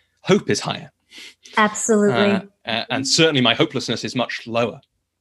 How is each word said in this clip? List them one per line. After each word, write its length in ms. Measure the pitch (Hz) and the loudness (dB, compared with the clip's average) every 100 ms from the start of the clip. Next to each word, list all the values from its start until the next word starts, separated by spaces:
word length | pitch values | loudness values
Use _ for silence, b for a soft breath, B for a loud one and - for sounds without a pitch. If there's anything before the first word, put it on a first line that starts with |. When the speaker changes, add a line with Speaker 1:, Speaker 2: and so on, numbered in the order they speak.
| b b | b b
Speaker 1:
hope 280 | - 202 - | 0 0 2
is 100 | 110 | -4
higher. 300 | 156 101 - _ _ B B B - - | -4 -8 -12 _ _ B B B -8 0
Speaker 2:
Absolutely. 760 | 214 - - 208 208 117 104 | 0 0 0 2 2 2 2
Speaker 1:
Uh, 80 | - - _ 117 | 0 -4 _ -6
a-, 200 | 113 - | -6 -4
and 140 | 123 - | -4 -2
certainly 340 | - 160 143 | 4 4 4
my 140 | 120 117 | 2 4
hopelessness 480 | 156 127 - 113 | 2 -2 -4 -6
is 100 | 110 123 | -4 -4
much 300 | 113 - 117 | -4 -6 -6
lower. 360 | 113 117 - _ _ _ _ | -2 -2 -4 _ _ _ _